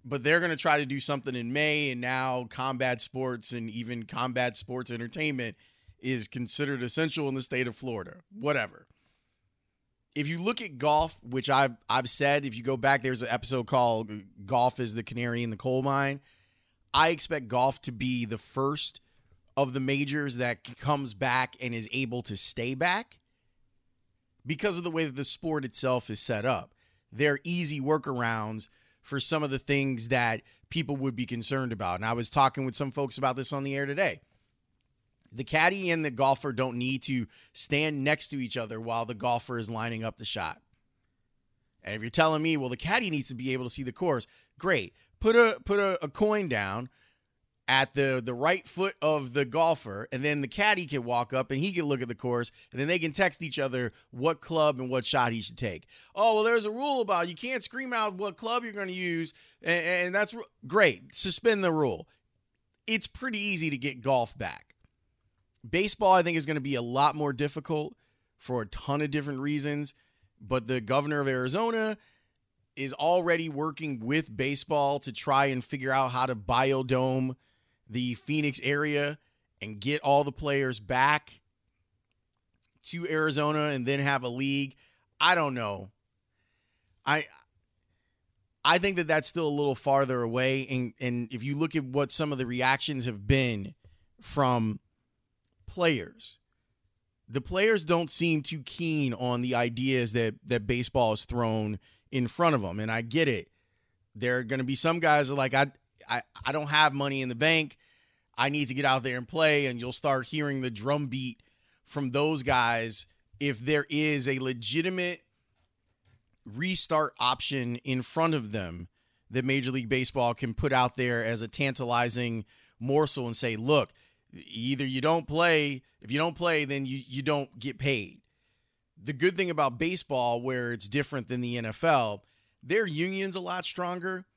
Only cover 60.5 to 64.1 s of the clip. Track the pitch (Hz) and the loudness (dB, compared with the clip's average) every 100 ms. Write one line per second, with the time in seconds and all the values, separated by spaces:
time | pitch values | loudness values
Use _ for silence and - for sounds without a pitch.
60.5 | _ 131 196 185 90 - - 185 - 226 | _ 0 6 6 4 -4 2 4 6 4
61.5 | 208 185 156 139 95 - _ _ _ _ | 4 2 4 2 0 -8 _ _ _ _
62.5 | _ _ _ - 220 - - 262 214 202 | _ _ _ -2 -2 -2 -6 -6 -4 -2
63.5 | 180 160 139 139 127 123 | 0 0 -2 -4 -4 0